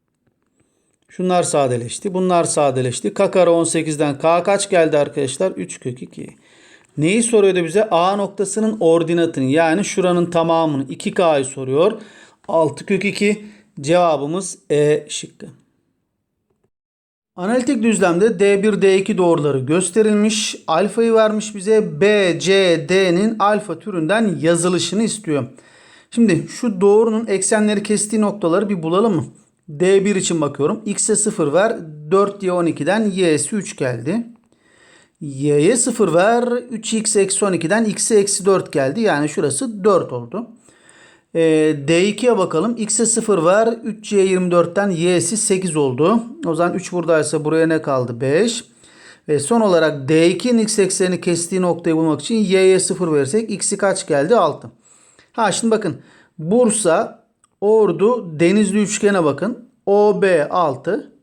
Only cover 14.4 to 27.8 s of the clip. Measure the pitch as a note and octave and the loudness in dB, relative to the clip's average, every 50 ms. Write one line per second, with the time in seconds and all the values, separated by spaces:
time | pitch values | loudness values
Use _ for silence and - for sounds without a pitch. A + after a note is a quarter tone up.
14.4 | F#3+ - - - _ - D3 D3 D3 D3+ D3+ - - - - - D#3+ - _ - | -8 -10 -12 -14 _ -2 0 2 2 2 0 0 -2 -8 -12 -12 -12 -14 _ -20
15.4 | - - B2+ _ _ _ _ _ _ _ _ _ _ _ _ _ _ _ _ _ | -20 -20 -20 _ _ _ _ _ _ _ _ _ _ _ _ _ _ _ _ _
16.4 | _ _ _ _ _ _ _ _ _ _ _ _ _ _ _ _ _ _ _ F3+ | _ _ _ _ _ _ _ _ _ _ _ _ _ _ _ _ _ _ _ -8
17.4 | F3+ G#3 A#3+ C4 B3 D4+ C#4 A3 G#3+ A#3 G#3 F3+ G3 F3 E3 F3 G#3+ A3+ F#3 E3+ | -4 -2 -2 0 0 -2 -2 0 0 0 2 2 2 2 2 2 2 2 2 2
18.4 | G3 G3+ G3+ F#3+ G3+ G#3+ G3 F3 G3 G3 F#3+ G3 F#3+ - G3+ F#3 F3+ E3+ E3 D3+ | 2 2 2 2 2 0 2 2 4 4 4 2 2 0 0 2 2 2 2 2
19.4 | D3 D3 C3+ C3+ B2+ C3+ D#3+ F#3 F#3 - - A3 G#3+ G#3+ G#3 G#3 G#3+ A3 G#3+ - | 2 0 -2 -2 -2 0 0 0 0 0 2 2 2 4 2 2 2 0 0 -2
20.4 | - - - - - - D#3+ E3+ G#3 G#3 - A#3 A#3 A#3 A3 A3 A3 G#3+ G#3+ G#3+ | -4 -6 -8 -8 -4 -2 0 0 0 0 0 0 0 2 4 4 2 2 0 -2
21.4 | - - G#3 G3 F3+ G#3+ A3 G#3+ G3 E3+ D3+ D3 G3 G#3 G#3+ G#3 F#3+ F3 D#3+ - | -6 -8 -10 -6 -2 2 2 2 2 0 0 0 2 2 4 4 2 0 0 0
22.4 | C#3 F#3 G3 G3 F#3+ F3 E3 D3+ D3 D#3 F#3 G3 F#3+ F3+ E3+ F#3 G#3+ A3+ A3+ G#3 | 0 2 2 4 4 4 2 0 0 0 2 2 2 2 2 2 0 0 0 0
23.4 | G3 G#3 G#3+ G3+ - F3+ D#3+ E3 - G#3+ F#3+ E3+ D#3 D#3+ G3+ A#3 A3+ G3 D#3+ C3+ | 0 2 0 0 -2 -6 -10 -10 -10 -8 -6 -4 -2 0 0 0 0 -2 -2 0
24.4 | D3 E3 E3+ D3 E3 F3+ F#3 E3 - - F#3 G#3+ A#3 - - - - E3 D3 C3+ | 0 2 2 2 0 0 0 -2 -2 -2 -2 -2 -2 -2 -4 -6 -6 -4 -4 -4
25.4 | B2+ C3 - - - _ - - - - - - _ _ - A#3 A#3 G3+ E3 C#3+ | -4 -6 -12 -18 -20 _ -20 -20 -20 -20 -20 -20 _ _ 0 2 2 2 2 0
26.4 | D3 - - - B3 A#3 F#3+ F3+ G3+ G3+ G#3 A3 A#3 A3+ A3 A3 A3+ G#3+ G3 F#3+ | -2 -6 -10 -6 -6 -6 -2 2 4 4 6 4 4 2 0 -2 -2 -2 -2 -2
27.4 | - - A3+ G#3+ G#3+ G#3 G#3+ G3+ | -2 0 0 0 2 0 0 -2